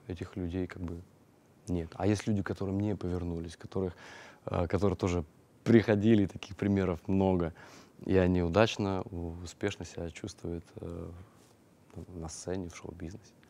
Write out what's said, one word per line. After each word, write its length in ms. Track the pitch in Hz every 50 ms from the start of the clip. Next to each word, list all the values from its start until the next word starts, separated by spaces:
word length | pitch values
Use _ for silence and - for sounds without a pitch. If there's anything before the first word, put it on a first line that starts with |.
| - -
этих 280 | 95 85 - - -
людей 320 | 98 92 85 85 92 90 90
как 140 | - 92
бы 140 | 92 85 85 85 92 - - - - - _ _ _ _ _ - - -
нет. 220 | 90 87 82 80 -
А 120 | - 90 101
есть 200 | 107 101 - -
люди, 140 | 110 98 95
которым 360 | - 104 - 101 98 95 98
не 160 | 104 104 104
повернулись, 600 | 87 - 90 90 90 85 87 85 82 82 85 82
которых, 380 | - - - - 95 95 92 - - - - - - - - - - -
э, 220 | - 95 90 87 85
которые 300 | - 92 92 98 90 -
тоже 260 | - 95 87 87 80 - - - - _ - - -
приходили, 600 | - 113 117 98 - 107 101 98 110 117 104 98
таких 300 | 87 - 98 - - - -
примеров 420 | 101 101 101 98 95 90 87 82 - -
много, 460 | 95 95 95 95 92 90 85 82 82 - - - - - - - - - -
и 120 | - 95 95
они 240 | 90 90 92 90
удачно, 600 | 87 85 85 98 113 113 - - 107 98 95 92 - -
у-, 220 | - 87 85 85 82 85 90
успешно 420 | 85 - - - 101 101 - 90
себя 240 | - - - 87 85
чувствуют, 540 | 80 - - - - - - 87 85 85 82 - - -
э, 280 | 87 85 85 85 85 85 87 87 95 101 - - - - - _ - _ _ _ _ - - - 82 -
на 220 | 87 90 80 82
сцене, 400 | - - - 87 90 95 92 85
в 60 | 87
шоу-бизнесе. 560 | - - - - 85 87 80 90 - - - - - - -